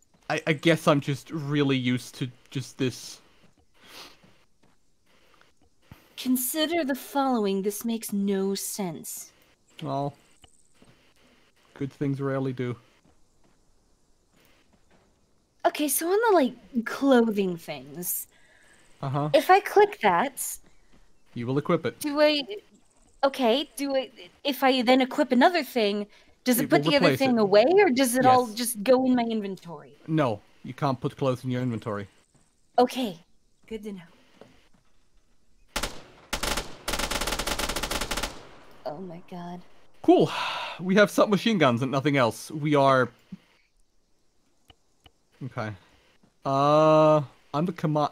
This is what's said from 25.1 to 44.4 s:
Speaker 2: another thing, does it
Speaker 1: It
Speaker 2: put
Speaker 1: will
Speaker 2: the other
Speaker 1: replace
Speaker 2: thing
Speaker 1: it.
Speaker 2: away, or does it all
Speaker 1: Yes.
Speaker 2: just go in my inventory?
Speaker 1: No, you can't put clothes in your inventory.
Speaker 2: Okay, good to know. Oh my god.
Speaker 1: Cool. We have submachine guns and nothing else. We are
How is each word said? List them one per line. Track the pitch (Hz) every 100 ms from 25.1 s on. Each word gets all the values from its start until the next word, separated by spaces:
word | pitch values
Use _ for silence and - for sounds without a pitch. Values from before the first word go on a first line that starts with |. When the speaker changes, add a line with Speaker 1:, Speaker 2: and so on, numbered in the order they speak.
| - 302
Speaker 2:
another | 247 330 349
thing, | 262 254 202 208 202 _ _ _
does | - 220
it |
Speaker 1:
It | -
Speaker 2:
put | -
Speaker 1:
will | 143
Speaker 2:
the | 285
other | 156
Speaker 1:
replace | 135
Speaker 2:
thing | 269 233
Speaker 1:
it. |
Speaker 2:
away, | 208 208 247 381
or | 381
does | 247 262 247
it | 254
all | 254 247
Speaker 1:
Yes. | 208
Speaker 2:
just | 240 208
go | 196 254 247
in |
my | 247
inventory? | 233 226 196 185 175 151 143 - -
Speaker 1:
No, | 156 135 104 - _
you | -
can't | 127 143 127
put | 143 -
clothes | 135 127
in | 131
your | 123
inventory. | 127 110 120 101 98 _ _ _ _ _ _ -
Speaker 2:
Okay, | 247 247 240 165 _ _ _ _ _
good | 220
to | 208
know. | 190 165 _ _ _ - _ _ _ _ _ _ _ _ _ _ _ _ - - - - - - - - - - - - - - - - - - - - - - - - - - - - - - -
Oh | 131 151
my | 190 170 -
god. | 175 175 175 - - - -
Speaker 1:
Cool. | - 339 156 - - - - -
We | 180
have | 196 202
submachine | - 247 196 233 208
guns | 143 117
and | 131
nothing | 135 147 139
else. | 117 - -
We | 156 156
are | 143 135 131 120 - _ - _ _ _ _ _ _ _ _ _ _